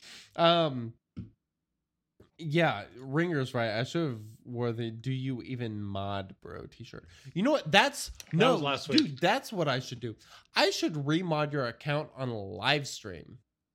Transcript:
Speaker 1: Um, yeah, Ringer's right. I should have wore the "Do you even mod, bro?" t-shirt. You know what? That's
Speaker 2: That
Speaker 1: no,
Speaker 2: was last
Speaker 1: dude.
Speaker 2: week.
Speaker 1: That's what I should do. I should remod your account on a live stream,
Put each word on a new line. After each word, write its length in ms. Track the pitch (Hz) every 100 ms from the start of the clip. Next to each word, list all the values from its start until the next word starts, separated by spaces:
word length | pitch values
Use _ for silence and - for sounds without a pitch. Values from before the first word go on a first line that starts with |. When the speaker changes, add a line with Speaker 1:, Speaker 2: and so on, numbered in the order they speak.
| - - - -
Speaker 1:
Um, 580 | 170 170 160 131 113 - _ - - _ _ _ _ _ _ _ _ _ _ -
yeah, 460 | 160 151 160 104 101 110
Ringer's 560 | 135 143 175 151 127
right. 180 | 123 113 107
I 40 |
should 240 | 127 170 160
have 80 | 113 107 113 -
wore 260 | 120 120
the 200 | 113 117
"Do 200 | 113 127
you 300 | 131 131 123
even 400 | - 127 120 104
mod, 540 | 101 98 98 101 95 -
bro?" 260 | - - -
t-shirt. 380 | - 113 - - - 135
You 80 | 165
know 80 | 240
what? 180 | 294 156
That's 400 | 190 269 - - - -
Speaker 2:
That 20 |
Speaker 1:
no, 200 | 160 240
Speaker 2:
was 80 | 220
last 280 | 143 127 -
Speaker 1:
dude. 120 | -
Speaker 2:
week. 180 | 269 131
Speaker 1:
That's 320 | 175 247 -
what 160 | 196 147
I 120 | 127
should 200 | 131 120
do. 160 | 117 107 - - _ -
I 140 | 330
should 240 | 381 330
remod 580 | 156 139 160 185 151 147
your 160 | 147 120
account 420 | 113 - 147 135 -
on 140 | 131
a 80 | 113
live 480 | 98 95 117 147 131
stream, 520 | - 107 85 - 120 _ _ _